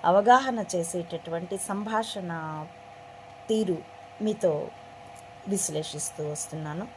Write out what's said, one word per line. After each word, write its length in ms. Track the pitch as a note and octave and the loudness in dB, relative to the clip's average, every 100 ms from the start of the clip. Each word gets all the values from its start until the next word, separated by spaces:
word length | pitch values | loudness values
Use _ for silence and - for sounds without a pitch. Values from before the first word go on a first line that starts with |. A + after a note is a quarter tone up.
| E3 | 8
అవగాహన 600 | F#3+ G#3 B3+ C4+ A#3 F#3+ F3+ | 8 10 8 8 -2 0 -2
చేసేటటువంటి 800 | E3+ F3+ E3+ E3 - E3 F3+ G3 | 0 -2 -4 -6 -4 -6 -4 -4
సంభాషణ 1080 | - G3+ G#3 A3 A3 G3+ F3 E3 D#3 D#3 D#3 - - - - - - - - | -2 -2 0 0 0 -4 -4 -4 -6 -6 -8 -14 -18 -18 -18 -18 -18 -16 0
తీరు 280 | A3 G3 E3 - - - - | 2 4 0 -2 -18 -18 -2
మీతో 460 | G#3+ G#3+ F3+ D3 - - - - - - - - - | 0 4 2 2 -2 -10 -18 -18 -16 -16 -18 -14 -2
విశ్లేషిస్తూ 840 | F#3+ - D#3 D#3+ D3+ - - D3+ | 0 0 -2 -4 -4 -6 -4 -4
వస్తున్నాను 560 | D3 - D#3 D#3 D#3 A3 | -4 -6 -6 -6 -6 -8